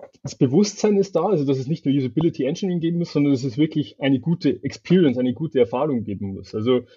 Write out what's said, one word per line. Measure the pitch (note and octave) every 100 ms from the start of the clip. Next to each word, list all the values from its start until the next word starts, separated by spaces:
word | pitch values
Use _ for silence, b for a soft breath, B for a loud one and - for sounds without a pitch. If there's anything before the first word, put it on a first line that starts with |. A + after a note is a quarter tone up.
| - _
das | - -
Bewusstsein | C3 D#3 G#3 - G#3+ G3
ist | F#3+ D#3+
da, | F#3+
also | E3+ C#3
dass | C3+
es | B2+
nicht | D#3 C#3+
nur | C#3
Usability | B2+ D#3 E3 -
Engineering | C3 E3+ F#3+ F3
geben | E3 E3+
muss, | E3+
sondern | D3+ C#3+
dass | C3+
es | C3 A#2
wirklich | D#3+ D3+ C3 -
eine | C#3 C3
gute | D#3+ F3 C#3+ -
Experience, | - - - F#3 D3+ B2
eine | B2+
gute | B2 D#3+ C3
Erfahrung | A#2+ B2+ D3+ B2
geben | G#2 F#2+ G2+
muss. | G2 F#2+
Also | A2 A2+ B2+ B2